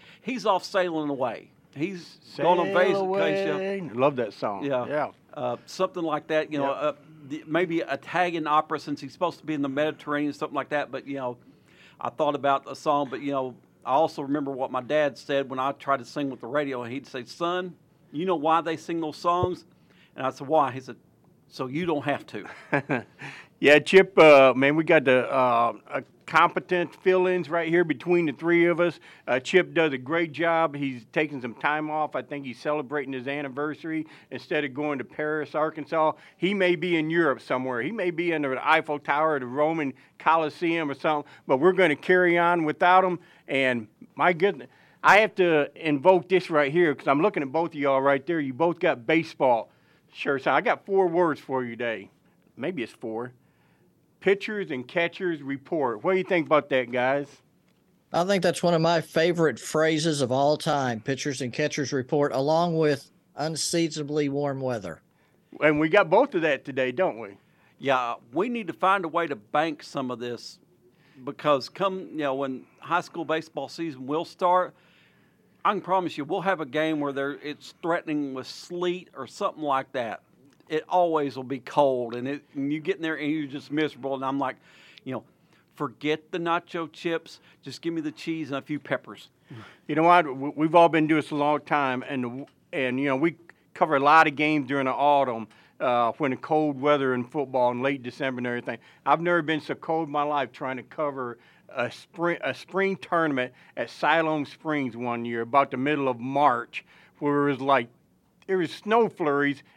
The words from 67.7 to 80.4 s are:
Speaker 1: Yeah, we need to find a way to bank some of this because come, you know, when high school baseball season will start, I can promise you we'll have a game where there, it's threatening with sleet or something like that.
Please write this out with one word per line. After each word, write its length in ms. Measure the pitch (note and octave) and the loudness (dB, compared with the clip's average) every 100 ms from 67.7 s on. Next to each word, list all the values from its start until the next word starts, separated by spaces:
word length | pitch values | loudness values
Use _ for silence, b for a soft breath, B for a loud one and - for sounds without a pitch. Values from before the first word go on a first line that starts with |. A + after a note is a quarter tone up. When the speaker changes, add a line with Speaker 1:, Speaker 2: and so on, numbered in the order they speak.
| b | b
Speaker 1:
Yeah, 360 | C3 B2+ A#2+ - A#2 | 0 0 0 -8 -6
we 160 | C#3 A#3+ | -4 -2
need 180 | A#3+ F3 | -4 -8
to 60 | |
find 320 | - F#3+ G3 E3 | -2 2 2 0
a 20 | |
way 200 | E3 E3+ | -2 -2
to 80 | A#2 | -6
bank 480 | _ D3+ D#3+ D3 | _ 0 0 -4
some 260 | - C#3+ B2+ | -10 -6 -6
of 100 | A#2 | -6
this 380 | A#2+ A#2 - - _ _ _ b b C#3 | -8 -10 -14 -20 _ _ _ b b -16
because 460 | B2+ C#3 D3+ C#3 - | -14 -2 2 2 0
come, 400 | - G3 F#3+ E3+ | -4 -4 -4 -8
you 60 | D#3 | -6
know, 160 | C#3+ C3+ | -4 -2
when 300 | C3+ B2+ - _ | -4 -6 -12 _
high 220 | C3 F3 | -2 -2
school 240 | E3+ F3 D3 | -2 -8 -4
baseball 420 | D#3+ - D3 C3 | -4 -4 -10 -10
season 400 | - E3 C3 C3 | -8 -8 -8 -4
will 180 | D#3 E3+ | -4 -4
start, 480 | - F3+ F3+ F3+ - b b b b b b _ _ | 0 2 4 2 -8 b b b b b b _ _
I 80 | F3+ | -2
can 100 | G3+ | 0
promise 360 | E3 F#3+ E3+ - | 0 0 0 -6
you 60 | C#3+ | -6
we'll 160 | F#3+ | -4
have 200 | F#3 E3 | -2 -2
a 40 | C#3 | -2
game 340 | D3+ D#3+ D#3 | -2 0 -2
where 120 | C#3+ | -4
there, 180 | C#3 C#3 C#3+ | -4 -6 -6
it's 300 | D3 D3 - - | -12 -14 -16 -8
threatening 520 | F3 E3+ D#3 D3+ C#3 | -2 -2 -2 -6 -6
with 140 | C3 B2 | -8 -12
sleet 640 | - - F3 F3+ F3+ - - | -14 -12 -4 -4 -4 -8 -14
or 120 | B2 | -14
something 360 | - G3+ D3+ | -6 -6 -4
like 280 | D3 C3+ B2+ | -2 -2 -2
that. 300 | C3 A2+ F#2 _ _ | -6 -6 -8 _ _